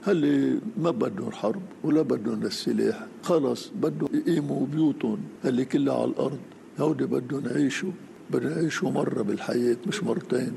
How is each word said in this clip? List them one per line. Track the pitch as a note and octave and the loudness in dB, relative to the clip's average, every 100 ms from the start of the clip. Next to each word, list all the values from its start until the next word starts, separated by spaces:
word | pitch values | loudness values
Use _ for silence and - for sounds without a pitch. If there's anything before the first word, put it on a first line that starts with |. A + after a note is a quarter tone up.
هاللي | - F#3+ D3 C#3+ C3+ B2+ - - | 2 4 4 4 4 0 -2 -2
ما | E3 | 0
بدهم | - B2+ - A#2 | 2 -2 -2 -6
حرب | - G#2 G2+ - - | -2 -2 -2 -6 -6
ولا | - D3+ | 2 2
بدهم | D3 B2 A2 A2 | 4 0 0 -2
السلاح، | A2 - - G#3+ A2 - - - | -2 -2 0 2 2 0 -6 -12
خلص | - E3+ C3+ A#2+ - | 2 2 4 0 -4
بدهم | - D3+ D#3 D3+ | -2 -2 0 0
يقيموا | D3+ E3 E3 D3 C#3+ C3+ | 0 2 0 0 -2 0
بيوتهم | D3+ D#3 - B2 G#2 - - | 2 2 2 -2 -2 -6 -4
اللي | C#3 B2 | 0 0
كلها | C3 D3+ C#3 | 2 2 2
على | B2 A#2+ | 2 0
الأرض. | - C3+ C#3 - - - - | 0 -2 -2 -12 -20 -18 -2
هودي | D3 D3 | 0 2
بدهم | C3+ C3 B2+ C3+ A#2+ | 0 0 -2 -4 -2
يعيشوا، | C#3+ C#3 - F#3+ F3 - - - | 2 2 0 -4 -6 -12 -20 -2
بدهم | C3 B2+ | -2 0
يعيشوا | D#3+ D#3+ - D3+ | 0 0 0 0
مرة | C#3 D3 C3 | 0 0 0
بالحياة | G#2 - - A#2+ A#2+ A#2 - | -2 -2 0 2 2 2 0
مش | - | -2
مرتين. | - A#2 - B2 B2+ | 0 -2 0 -2 -2